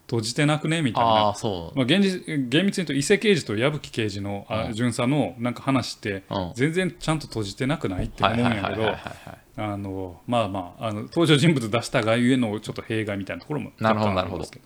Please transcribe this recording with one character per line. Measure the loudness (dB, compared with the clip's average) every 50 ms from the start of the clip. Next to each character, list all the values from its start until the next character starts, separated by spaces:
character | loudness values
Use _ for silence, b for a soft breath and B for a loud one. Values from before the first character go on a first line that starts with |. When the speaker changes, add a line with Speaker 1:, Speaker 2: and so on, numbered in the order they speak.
| b
Speaker 1:
閉 | -4 -2 -2
じ | -2 -2 0
て | 2 2
な | 2 2 2
く | 0 0
ね、 | 0 0 0
み | 0 2
た | 2
い | 4
な。 | 4
Speaker 2:
あ | 6 6 4 4
あ、 | 2
そ | 0 -2 -4 -4 -4 -6 -4 -2
う。 | 0
Speaker 1:
ま | 2
あ、 |
現 | 2 4 4 4
実、 | 2 0 -2 -6 -6 -4 -4 -2 0
厳 | 2 2 2
密 | 2 2 0
に | -2
言 |
う |
と | -2 -2
伊 | 0 2
勢 | 4 4 4
刑 | 4 4 4
事 | 4 2
と | 0 0
矢 | 2 2 2
吹 | 0 -2 -6 -6
刑 | -4 -2 -2 -2
事 | -2 -4
の、 | -6 -6 -6 -6 -6 -4
あ、 | -4 -2 -2
Speaker 2:
う | -2
ん。 | -2
Speaker 1:
巡 | 0 0 0 0
査 | 2 2
の | 2 4 2 2 0 -2 -4
な | -4 -4 -4
ん |
か | -4 -2
話 | 0 2 2 0 -2 -6
っ | -8
て、 | -6 -6 -6 -6 -6 -4
Speaker 2:
う | -4 -4
ん。 | -4 -4 -2
Speaker 1:
全 | 0 0 0 2
然 | 0 -2 -2 -4 -4
ち | -2 -2
ゃ | -2
ん | -2
と | -2
閉 | -6 -6 -6 -6
じ | -4 -4
て | -4 -2
な | -2 -2 -2
く | -2 -4
な | -2 -2 -4
い |
っ | -4
て | -2 0 0
思 | 2 2
う |
ん | 2 2
や | 2
け | 2
ど、 | 0 -2
Speaker 2:
は | -2
い | -2
は |
い | -2 -2
は |
い |
は | -2
い | -2
は |
い | -4 -6 -12 -14 -14 -16 -18
は | -18
い。 | -18 -20 _ -10 -8 -6 -6 -6
Speaker 1:
あ | -6
の、 | -6 -6 -6 -6 -8 -8 -10 -12 -6
ま | -2 0 0 0
あ | 0
ま | -2 -6 -6 -8 -8 -8
あ、 | -6 -6
あ | -4
の、 | -6 -6
登 | -4 0 2 4
場 | 6 6
人 | 6 6 6 4
物 | 4 2 0
出 | -2 -2 -2
し | 0
た | 0 0 2
が | 2 4
ゆ | 4 4 4 4
え |
の | 4 2 0 -2 -4
ち | -4 -6
ょ | -8
っ |
と | -8 -6
弊 | -4 -2 -2 -2
害 | -2 -4
み | -4 -6
た | -6 -8
い |
な | -10
と | -8 -8
こ | -6
ろ | -6
も | -6 -8 -6 -2
Speaker 2:
な | 0 2 2
る | 2
ほ | 2
ど、 | 2 2
な | 0 0
る | -2
ほ | -4
ど。 | -6 -8
Speaker 1:
若 | -8 -12
干 | -16 -16